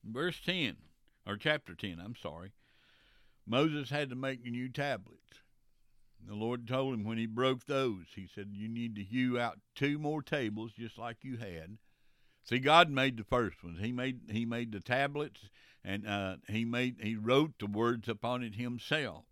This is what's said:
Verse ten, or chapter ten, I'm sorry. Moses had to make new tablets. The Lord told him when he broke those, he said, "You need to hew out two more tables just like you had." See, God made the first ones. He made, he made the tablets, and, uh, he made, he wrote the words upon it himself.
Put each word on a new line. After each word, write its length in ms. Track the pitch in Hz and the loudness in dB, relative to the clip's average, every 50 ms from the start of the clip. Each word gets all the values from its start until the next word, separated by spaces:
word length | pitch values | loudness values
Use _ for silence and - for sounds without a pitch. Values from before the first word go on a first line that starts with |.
| - | -8
Verse 360 | 110 113 127 160 180 160 - - | -6 -4 -2 -2 -2 -2 -2 -2
ten, 340 | - 185 185 156 107 - - - - - _ _ _ _ _ _ | -2 0 2 0 -2 -2 -6 -18 -20 -20 _ _ _ _ _ _
or 120 | - 101 | -6 -6
chapter 400 | 107 - 156 151 147 _ - 87 | 0 2 2 2 2 _ -8 -12
ten, 240 | - - 101 85 82 87 | -8 -6 -6 -6 -8 -10
I'm 120 | 107 120 - | -12 -12 -8
sorry. 300 | - 80 76 82 90 98 - _ _ _ _ _ _ _ _ _ _ _ _ - - - _ _ _ | -8 -8 -8 -8 -14 -14 -16 _ _ _ _ _ _ _ _ _ _ _ _ -20 -20 -20 _ _ _
Moses 440 | 104 110 127 151 160 151 147 139 117 | 0 4 4 4 4 2 0 -4 -2
had 200 | 139 147 147 135 | -2 -2 -2 -2
to 60 | 123 | -4
make 280 | 127 131 135 135 131 123 | -4 -2 -4 -4 -4 -6
new 240 | 123 117 123 127 131 | -6 -4 -4 -4 -4
tablets. 520 | 127 - 143 143 131 98 92 - - - _ _ - - - _ _ _ _ _ _ _ _ - - - - - _ - - | -4 -2 -2 -2 -2 -4 -6 -14 -20 -20 _ _ -20 -20 -20 _ _ _ _ _ _ _ _ -20 -20 -20 -20 -20 _ -20 -14
The 80 | 98 104 | -8 -4
Lord 320 | 104 110 117 123 123 120 | -2 0 0 0 -2 -2
told 280 | 110 127 131 135 135 131 | -2 0 0 2 0 0
him 100 | 110 104 | -2 -2
when 140 | 110 113 113 | 0 0 0
he 80 | 113 | -2
broke 400 | 110 110 117 131 131 131 123 - | -2 0 4 4 4 4 2 0
those, 400 | - 143 135 135 123 107 92 82 - - | 0 2 2 2 2 0 -2 -6 -12 -12
he 120 | - 95 90 - | -12 -12 -12 -10
said, 140 | 107 101 101 | -12 -10 -10
"You 160 | 101 101 107 110 | -8 -8 -6 -4
need 280 | 113 117 120 117 110 | -4 -4 -4 -4 -4
to 80 | 104 101 | -6 -6
hew 340 | 95 113 127 127 127 123 120 | -2 0 2 2 4 4 2
out 220 | 120 117 90 - _ _ _ | 2 0 -2 -6 _ _ _
two 240 | - 143 147 147 151 | 0 0 0 0 0
more 220 | 151 147 151 156 | -2 -2 -2 -2
tables 500 | 135 - 160 147 127 107 104 107 110 117 - | -2 -2 -2 0 0 -2 -2 -4 -8 -8 -10
just 220 | - 117 110 - - | -10 -12 -12 -10 -10
like 200 | 117 117 113 - | -10 -10 -10 -10
you 140 | - 131 127 | -10 -10 -10
had." 420 | 113 117 98 87 82 80 87 107 - _ _ _ _ _ - _ _ _ _ _ _ _ | -8 -8 -8 -8 -10 -10 -12 -16 -18 _ _ _ _ _ -20 _ _ _ _ _ _ _
See, 140 | - 120 127 | 0 0 2
God 320 | 131 143 151 170 175 156 | 6 10 10 10 10 10
made 260 | 139 131 131 135 123 | 6 2 2 2 2
the 60 | 113 | -2
first 400 | 104 - 131 123 117 95 82 - | -2 0 2 2 2 2 -2 -6
ones. 160 | - 85 82 85 | -12 -12 -8 -4
He 120 | 104 117 | -4 -4
made, 300 | 123 123 127 131 127 123 - 107 | -2 -2 -2 -4 -4 -6 -8 -4
he 160 | 107 110 117 | -2 -2 0
made 280 | 117 117 117 120 117 | 0 -2 -4 -4 -4
the 80 | 104 98 | -6 -8
tablets, 600 | 87 - 123 131 139 143 143 147 147 139 - - - - _ - - - - _ - | -2 0 2 2 2 2 0 -2 -4 -4 -8 -16 -20 -20 _ -20 -20 -20 -20 _ -6
and, 240 | 95 95 101 101 104 | -4 -4 -4 0 0
uh, 300 | 101 101 98 95 95 71 - - | 0 0 0 -2 -4 -6 -6 -4
he 160 | 104 113 117 | -2 0 0
made, 320 | 117 117 120 127 127 127 98 | 0 0 0 0 0 -2 -2
he 140 | 110 107 113 | -2 -2 -2
wrote 380 | 107 107 113 127 139 156 160 - _ | 0 4 6 6 6 6 4 0 _
the 80 | 107 107 | -6 -2
words 400 | 101 104 117 117 123 117 104 - | 2 2 4 4 2 2 -2 -4
upon 340 | 110 101 - 117 127 123 | -4 -2 -2 -2 -2 -2
it 140 | 123 113 104 | -4 -6 -4
himself. 720 | 104 123 120 123 120 - - 151 156 143 110 82 62 - _ | -4 -4 -4 -4 -6 -2 0 0 0 0 -2 -6 -10 -16 _